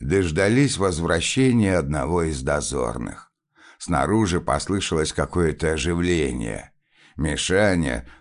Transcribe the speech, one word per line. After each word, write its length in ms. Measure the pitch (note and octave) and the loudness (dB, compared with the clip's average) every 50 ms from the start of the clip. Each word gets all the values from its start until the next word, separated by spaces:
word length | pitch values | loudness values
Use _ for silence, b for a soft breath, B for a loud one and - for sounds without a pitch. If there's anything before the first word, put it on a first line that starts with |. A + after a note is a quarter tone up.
дождались 760 | - C#2 F2 G2 F#2+ E2+ D2+ F2+ F#2+ G2+ A2+ C3 C#3+ C3 - | -4 0 2 2 2 2 2 2 2 4 4 4 2 2 2
возвращения 1040 | F2+ G2 F#2+ E2+ D2+ E2+ E2 E2+ E2 E2+ - - C3 C3 C3 A#2+ A#2 G#2+ F#2+ F#2 F2 | 0 0 0 0 0 0 0 0 0 0 -2 0 2 2 4 4 4 4 4 2 2
одного 460 | C#2+ C#2 D2+ D2 B1+ D2 F2 F2 E2 | 0 0 -2 -2 -2 0 0 0 0
из 180 | D#2+ D2+ C2 | -2 -2 -4
дозорных. 880 | C2 C#2+ D2 D2 D2 - C#2+ C2+ B1 A#1 A#1 A#1 A#1 G1+ G1+ - - _ _ _ _ _ B B B B B B | -2 -2 -2 -2 -2 -2 -4 -2 -2 -2 -4 -6 -8 -10 -10 -14 -20 _ _ _ _ _ B B B B B B
Снаружи 640 | - - E2 C#2+ C2+ D2+ G#2 A2+ A2 F2 F2 E2+ | -6 -2 0 0 2 2 2 2 2 2 0 -2
послышалось 720 | - - C2 D#2 - - F#2+ G2 F2 - F2 D#2+ D#2 - - | 0 0 -2 -2 -2 -2 -2 -2 -2 0 0 0 0 0 -2
какое-то 580 | - D#2 - - F2+ E2+ D#2 D2+ - D#2+ D#2 | -2 -4 -2 0 0 0 0 0 0 -2 -2
оживление. 1000 | D#2+ D#2 D#2 F2 E2+ E2+ F2 F2+ F2+ E2 D2 C2 B1 B1 A1+ A1+ G#1 G1+ - - _ _ b b b b b b b | 0 0 -2 -2 0 0 0 2 2 2 0 0 -2 -4 -6 -6 -8 -8 -10 -16 _ _ b b b b b b b
Мишаня 880 | b D2+ D2+ D2 - - - F#2 G2 G#2+ G2+ F#2 E2+ D#2 C2+ A#1+ A#1 - B B B | b -2 -2 -2 -2 -2 0 2 4 4 4 4 2 0 -2 -2 -6 -8 B B B